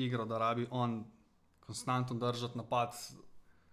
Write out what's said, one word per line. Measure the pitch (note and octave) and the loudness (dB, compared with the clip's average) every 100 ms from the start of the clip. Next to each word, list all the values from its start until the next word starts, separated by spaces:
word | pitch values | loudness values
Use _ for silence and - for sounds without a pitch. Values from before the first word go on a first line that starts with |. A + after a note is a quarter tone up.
igro, | B2+ B2 A2 | 2 0 0
da | A2+ | 2
rabi | A2+ A#2 A#2+ | 2 2 0
on | B2+ A#2+ A2+ G#2+ - _ _ _ _ | 2 2 0 -6 -16 _ _ _ _
konstantno | - G#2+ - B2+ B2+ A#2 | -12 -6 0 2 2 0
držati | B2 A#2+ A#2+ B2 | 0 0 -2 -4
napad | - B2 A#2+ - - C3 - - - - - | 0 2 2 -2 -12 -14 -16 -18 -20 -20 -20